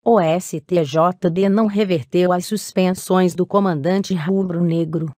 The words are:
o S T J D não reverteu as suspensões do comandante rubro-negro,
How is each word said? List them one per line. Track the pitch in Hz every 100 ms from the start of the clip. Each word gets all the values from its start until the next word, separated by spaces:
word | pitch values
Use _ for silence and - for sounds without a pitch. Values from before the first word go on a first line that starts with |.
o | 233 226
S | 160 175 - 160
T | - 175 147
J | 156 175 180 175
D | 175 196
não | 202 214
reverteu | 202 202 165 - 180 180
as | 180 -
suspensões | 208 - - 185 185 - 185 180 170
do | 175
comandante | 202 196 156 156 196 190
rubro-negro, | 185 156 196 190 170 175 165 160 160 160